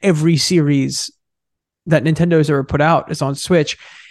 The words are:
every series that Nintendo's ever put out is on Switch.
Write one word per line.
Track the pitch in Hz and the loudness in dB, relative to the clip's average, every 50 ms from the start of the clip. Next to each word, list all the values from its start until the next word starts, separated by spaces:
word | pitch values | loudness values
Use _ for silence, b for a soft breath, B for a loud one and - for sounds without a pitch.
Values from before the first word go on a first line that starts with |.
every | - 202 165 151 156 170 165 | 0 0 0 2 2 2 2
series | 135 - - 185 170 147 143 143 139 135 135 135 - - - _ _ _ _ _ _ _ _ _ _ _ _ _ _ - | 0 0 0 0 0 2 2 0 0 0 -2 -4 -8 -10 -12 _ _ _ _ _ _ _ _ _ _ _ _ _ _ -4
that | 165 156 147 117 | 0 0 0 2
Nintendo's | 160 156 - 170 175 170 160 147 151 | 0 0 2 2 2 2 2 2 2
ever | 147 139 135 | 0 -2 -2
put | - - 143 | -2 -2 0
out | 147 165 170 131 - - | 2 2 2 0 0 -4
is | 160 - | -8 -6
on | 143 135 139 | -4 -6 -6
Switch. | - - - 180 165 147 - - B B B B B B B | -8 -2 0 0 0 0 0 -6 B B B B B B B